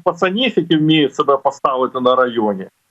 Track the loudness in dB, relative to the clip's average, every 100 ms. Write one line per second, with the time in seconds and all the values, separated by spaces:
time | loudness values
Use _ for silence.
0 | -2 -2 -2 -2 -2 -2 0 0 2 2
1 | 2 -2 0 0 0 -2 -4 -2 -2 0
2 | 0 2 0 0 -2 -4 -10 _ _